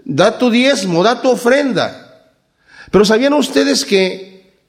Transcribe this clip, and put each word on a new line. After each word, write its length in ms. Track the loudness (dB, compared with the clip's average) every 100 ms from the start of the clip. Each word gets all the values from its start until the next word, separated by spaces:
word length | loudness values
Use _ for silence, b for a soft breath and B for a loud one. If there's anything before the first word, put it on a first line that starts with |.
Da 340 | -6 0 0 2
tu 120 | 0
diezmo, 520 | 2 2 0 -2 0
da 200 | 0 0
tu 80 | -2
ofrenda". 720 | 0 0 0 0 -2 -4 -8 -20 -20 _ _ _ _ B B B
Pero 140 | 2 2
¿sabían 280 | 2 2
ustedes 520 | 0 0 0 0 -2 0
que 640 | 0 0 -4 -16 -20 _ _